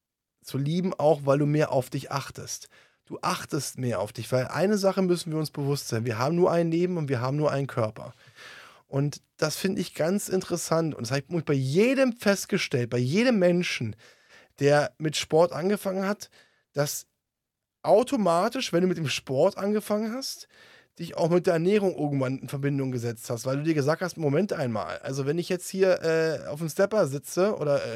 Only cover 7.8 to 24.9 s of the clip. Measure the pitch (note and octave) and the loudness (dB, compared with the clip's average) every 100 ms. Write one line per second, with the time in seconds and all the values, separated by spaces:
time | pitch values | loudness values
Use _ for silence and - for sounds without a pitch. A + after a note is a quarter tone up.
7.8 | G#2+ - - - - - - - - - | -2 -4 -16 -18 -20 -20 -20 -20 -20 -20
8.8 | - C#3 C#3+ - _ - D#3 - F#3 F#3 | -8 -2 -2 -4 _ -4 -4 -2 -4 -2
9.8 | F3 - D#3 G3+ - F#3 - F3 - E3 | -4 -2 0 0 -2 -4 -2 -6 0 0
10.8 | D#3+ - A#2 C#3 - F3 - C3+ C3 E3 | 0 -4 -4 -4 -4 -4 0 0 2 2
11.8 | A#3+ C4+ C4 A#3 G3+ G3 - G3 - B2+ | 4 4 0 0 0 0 0 -2 0 -2
12.8 | A2+ B2 B2+ F#3+ B3+ G#3+ F3+ F3 F3 - | 0 0 2 2 4 4 4 4 0 -4
13.8 | A2+ - - _ _ - _ - C#3+ D3 | -6 -8 -18 _ _ -20 _ 0 4 4
14.8 | C#3+ - D#3 - - D#3 F3 C#3+ F#3 G#3 | 2 -2 -4 -4 0 4 4 2 -2 -2
15.8 | G3 F#3 G3 G#3 - _ _ _ _ C#3+ | -2 -2 -2 -4 -8 _ _ _ _ -2
16.8 | D3 - - _ _ _ _ _ _ _ | -2 -4 -12 _ _ _ _ _ _ _
17.8 | D#3 G3+ B3 C4+ F#3 E3+ A3 C4 - E3+ | 4 4 4 2 2 2 2 -2 0 2
18.8 | F#3 E3+ C3+ - - C3 F#3 - G3+ G#3 | 2 0 -2 -4 -2 2 4 2 -2 -2
19.8 | - G#3 A3 B3 C4+ - - - - - | -2 -2 -2 -6 -10 -12 -18 -20 -20 -20
20.8 | _ - - - E3 F3 F3+ E3 F3 G#3+ | _ -14 -8 -2 2 2 4 2 4 2
21.8 | F#3+ D3+ D3 C#3+ B2+ C3 C3 C#3 C#3+ C#3 | 2 0 -2 0 0 -4 -6 -4 -2 -2
22.8 | C3+ B2 A#2+ A2+ - A#2+ C3+ C#3 D#3+ D3+ | -2 -4 -6 -6 -8 -6 -4 -2 0 0
23.8 | C3+ D#3+ F3+ - D3 C#3+ - D#3+ B2+ G#2+ | 2 0 -2 -2 0 2 0 -2 -2 -4
24.8 | E2+ | -6